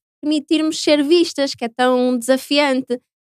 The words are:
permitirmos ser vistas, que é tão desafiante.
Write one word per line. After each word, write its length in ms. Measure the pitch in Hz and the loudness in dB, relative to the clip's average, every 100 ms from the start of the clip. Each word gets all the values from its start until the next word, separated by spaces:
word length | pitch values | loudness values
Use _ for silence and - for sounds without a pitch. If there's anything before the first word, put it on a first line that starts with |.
| _ _ | _ _
permitirmos 600 | 294 302 - 311 311 320 | -4 -4 -2 -2 -2 -2
ser 200 | - 294 | 0 2
vistas, 520 | 285 349 339 - 277 | 4 2 2 -2 -4
que 100 | - | -4
é 40 | 233 | -8
tão 500 | 240 254 254 254 254 | -2 0 2 0 0
desafiante. 800 | 233 262 - 285 285 262 262 247 - _ _ | 0 -2 0 0 2 0 -2 -8 -8 _ _